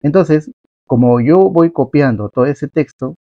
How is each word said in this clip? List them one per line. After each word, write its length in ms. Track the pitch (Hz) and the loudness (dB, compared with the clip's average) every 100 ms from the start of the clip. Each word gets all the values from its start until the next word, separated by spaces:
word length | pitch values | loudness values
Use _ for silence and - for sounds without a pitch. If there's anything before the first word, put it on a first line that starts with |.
Entonces, 500 | 147 175 156 156 151 - _ _ - | -2 0 2 0 -2 -18 _ _ -4
como 320 | 123 123 120 | 0 2 2
yo 280 | 120 175 190 | 2 2 2
voy 220 | 170 165 | 2 0
copiando 580 | 165 127 147 139 107 104 | 0 -2 0 0 -2 -6
todo 160 | - 131 | -2 -2
ese 220 | 139 139 | -4 -6
texto, 480 | - 139 - 131 160 _ | -4 -6 -6 -14 -14 _